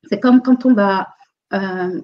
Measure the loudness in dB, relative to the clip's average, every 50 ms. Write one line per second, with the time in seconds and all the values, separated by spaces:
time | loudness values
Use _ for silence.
0 | _ -8 -8 -2 2 4 4 4 4 2 0 2 2 2 2 2 2 0 0 -2
1 | -4 -8 -12 _ _ _ _ _ _ _ -6 -6 -6 -6 -6 -6 -6 -6 -6 -8